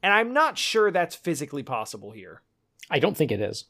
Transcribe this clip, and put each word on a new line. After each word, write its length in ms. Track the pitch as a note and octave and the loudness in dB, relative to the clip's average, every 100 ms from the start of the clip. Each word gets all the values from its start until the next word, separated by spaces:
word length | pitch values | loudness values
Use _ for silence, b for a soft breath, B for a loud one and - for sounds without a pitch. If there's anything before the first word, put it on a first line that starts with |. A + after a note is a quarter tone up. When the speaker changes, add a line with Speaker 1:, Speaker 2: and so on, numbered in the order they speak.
Speaker 1:
And 100 | F#3 | 4
I'm 200 | G#3 A#3 | 4 4
not 260 | C4 D#4 F#3+ | 2 2 2
sure 320 | - A3 G#3+ | 0 4 4
that's 240 | F3+ E3+ | 4 0
physically 480 | - - D#3 C#3+ C#3+ | -4 -4 -4 -4 -8
possible 480 | C3+ B2 A2 G#2+ G#2 | -6 -6 -6 -10 -14
here. 320 | A2 F2+ E2 _ _ _ _ - | -16 -18 -20 _ _ _ _ -2
Speaker 2:
I 80 | D#3 | 2
don't 180 | D#3 - | 2 2
think 140 | C#3+ | 0
it 100 | G#2 | 0
is. 260 | G#2 - - | -2 -6 -14